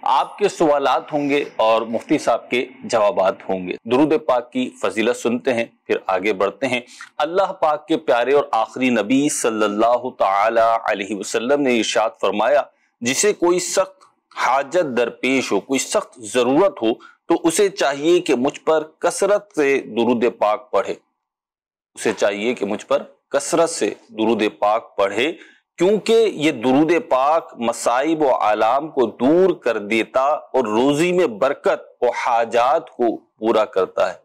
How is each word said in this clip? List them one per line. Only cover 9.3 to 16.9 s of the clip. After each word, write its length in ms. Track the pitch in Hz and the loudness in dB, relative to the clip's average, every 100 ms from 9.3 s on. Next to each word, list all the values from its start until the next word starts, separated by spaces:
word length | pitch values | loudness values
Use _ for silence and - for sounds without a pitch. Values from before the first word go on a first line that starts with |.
सल्लल्लाहु 800 | - 123 110 107 104 113 123 123 | -2 -4 0 -2 2 2 2 -2
ताला 640 | 123 104 98 107 113 113 | -2 0 2 2 2 2
अलैहि 400 | 113 - 107 98 | 2 -2 -4 -4
वसल्लम 460 | 104 104 117 117 143 | -8 -4 -6 -2 0
ने 160 | 139 120 | 2 0
इरशाद 340 | 107 117 110 | 0 0 -2
फरमाया, 600 | - 104 101 110 143 127 _ _ _ | -2 -4 0 2 2 0 _ _ _
जिसे 300 | 120 131 208 | -6 0 0
कोई 260 | 180 170 180 | 2 0 0
सख्त 400 | 175 - 190 - _ _ _ - | 0 -2 -2 -6 _ _ _ -6
हाजत 480 | - 131 139 170 | 0 0 0 -2
दरपेश 680 | 165 120 117 - 127 131 - | 0 0 -2 -2 -2 0 0
हो, 80 | 101 | -4
कोई 180 | - 131 | -2 -4
सख्त 420 | - 214 - - | -2 -4 -4 -14
ज़रूरत 540 | 110 123 123 139 196 - | -6 -2 2 4 2 2
हो, 160 | 113 | -2